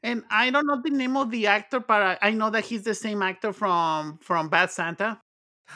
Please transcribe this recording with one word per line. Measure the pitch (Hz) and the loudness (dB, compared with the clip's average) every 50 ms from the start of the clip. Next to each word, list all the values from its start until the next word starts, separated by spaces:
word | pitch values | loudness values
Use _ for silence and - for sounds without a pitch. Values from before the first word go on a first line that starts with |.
| - | -4
And | 226 240 233 - _ | -4 -4 -4 -4 _
I | 214 214 240 254 | 2 2 2 4
don't | 254 285 302 | 2 2 2
know | 285 294 254 | 2 -2 -2
the | 247 320 | -2 -2
name | 285 269 254 254 262 | -2 0 0 0 0
of | 277 269 226 | 0 -2 -2
the | 233 233 214 | -2 0 2
actor, | 208 202 214 214 - - 254 | 2 2 2 0 -4 -6 -6
but | 220 - 220 208 | 0 2 4 4
I, | 202 190 180 - 202 202 | 4 2 0 2 0 0
I | |
know | 220 220 214 220 | 2 2 0 0
that | 214 226 214 | 0 -2 -2
he's | - 233 214 196 | -2 -8 -6 -4
the | 226 208 | -4 -4
same | - - 220 208 208 | -4 -4 -6 -4 -2
actor | 196 190 185 - - 214 | -2 -2 -4 -4 -6 -6
from, | 190 - 214 196 180 170 170 160 160 156 151 151 151 165 | -4 -2 0 0 2 2 2 0 0 -2 -4 -6 -10 -14
from | - - 180 170 156 | -4 -2 0 0 0
Bad | 156 147 165 180 175 | 2 2 2 2 2
Santa. | - - 170 165 170 - 196 220 220 - _ _ _ _ _ _ _ _ _ _ - | 0 -6 -6 -6 -4 -4 -4 -4 -4 -8 _ _ _ _ _ _ _ _ _ _ -20